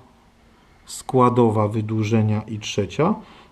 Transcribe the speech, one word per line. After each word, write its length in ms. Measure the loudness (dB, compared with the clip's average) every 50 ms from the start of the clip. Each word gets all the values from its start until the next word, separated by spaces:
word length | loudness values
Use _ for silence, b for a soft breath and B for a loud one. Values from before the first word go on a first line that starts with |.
| -20 _ _ _ _ _ _ _ b b b b b b b b b
składowa 840 | -18 -18 -16 -12 -2 2 4 4 4 4 4 4 4 4 2 0 0
wydłużenia 760 | 0 -4 -4 -4 -2 -2 0 2 2 2 2 2 0 -2 -4
i 160 | -6 -10 -10
trzecia 560 | -10 -6 -4 -4 -4 -4 -2 -2 0 0 0 B B B B B B B